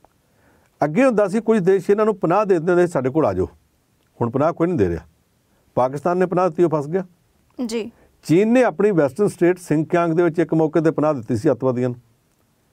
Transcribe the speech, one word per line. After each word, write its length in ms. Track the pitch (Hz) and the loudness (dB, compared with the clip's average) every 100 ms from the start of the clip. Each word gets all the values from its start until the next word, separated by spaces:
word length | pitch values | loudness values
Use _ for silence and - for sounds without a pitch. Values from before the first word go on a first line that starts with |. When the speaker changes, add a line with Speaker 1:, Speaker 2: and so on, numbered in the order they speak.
| _ _ _ _ _ _ _ _ | _ _ _ _ _ _ _ _
Speaker 1:
ਅੱਗੇ 220 | 151 175 269 | -2 2 2
ਹੁੰਦਾ 220 | 214 202 | 2 0
ਸੀ 140 | 220 | -2
ਕੁਝ 180 | 220 226 | 0 2
ਦੇਸ਼ 300 | 175 190 - | 2 2 2
ਇਹਨਾਂ 160 | 208 214 | 2 0
ਨੂੰ 100 | 208 | 0
ਪਨਾਹ 300 | 165 196 202 | 0 0 2
ਦੇ 100 | 175 | 0
ਦਿੰਦੇ 160 | 170 | 2
ਹੁੰਦੇ, 160 | 175 175 | 2 0
"ਸਾਡੇ 220 | 147 127 | 0 -2
ਕੋਲ 160 | 156 120 | 0 0
ਆ 80 | |
ਜਾਓ।" 160 | 92 87 - _ _ _ _ _ - | -2 -6 -8 _ _ _ _ _ -6
ਹੁਣ 80 | 120 | -4
ਪਨਾਹ 240 | 131 160 | 0 -2
ਕੋਈ 140 | 165 202 | 0 -2
ਨਹੀਂ 100 | 151 | 0
ਦੇ 120 | 90 | -2
ਰਿਹਾ। 100 | 82 - _ _ _ _ _ _ 123 | -2 -10 _ _ _ _ _ _ -4
ਪਾਕਿਸਤਾਨ 420 | 127 143 175 180 | -4 -4 -4 -2
ਨੇ 80 | 180 | -2
ਪਨਾਹ 240 | 180 180 | 0 -2
ਦਿੱਤੀ, 140 | 156 | 0
ਉਹ 60 | 170 | 0
ਫਸ 180 | 156 143 | 0 -4
ਗਿਆ। 180 | 190 190 _ _ _ _ - 240 | -8 -8 _ _ _ _ -10 -8
Speaker 2:
ਜੀ। 260 | 233 226 - _ _ | -8 -10 -16 _ _
Speaker 1:
ਚੀਨ 280 | - 170 220 | 0 2 4
ਨੇ 120 | 254 | 4
ਆਪਣੀ 280 | 226 156 208 | 2 2 0
ਵੈਸਟਰਨ 360 | 165 139 - 202 | 2 0 0 -2
ਸਟੇਟ 300 | - 175 180 | 2 0 0
ਸਿੰਗਕਿਆਂਗ 540 | - 151 156 175 170 | -2 -2 0 0 0
ਦੇ 120 | 165 | 0
ਵਿੱਚ 160 | 175 160 | 0 0
ਇੱਕ 140 | 160 | 0
ਮੌਕੇ 260 | 160 156 170 | 0 0 2
'ਤੇ 120 | 160 | 0
ਪਨਾਹ 220 | 139 151 | 0 0
ਦਿੱਤੀ 220 | 139 110 113 | -2 -4 -2
ਸੀ 160 | 156 | 0
ਅੱਤਵਾਦੀਆਂ 380 | 117 131 123 123 | 0 0 -2 -4
ਨੂੰ, 60 | 120 _ _ _ _ _ _ _ | -6 _ _ _ _ _ _ _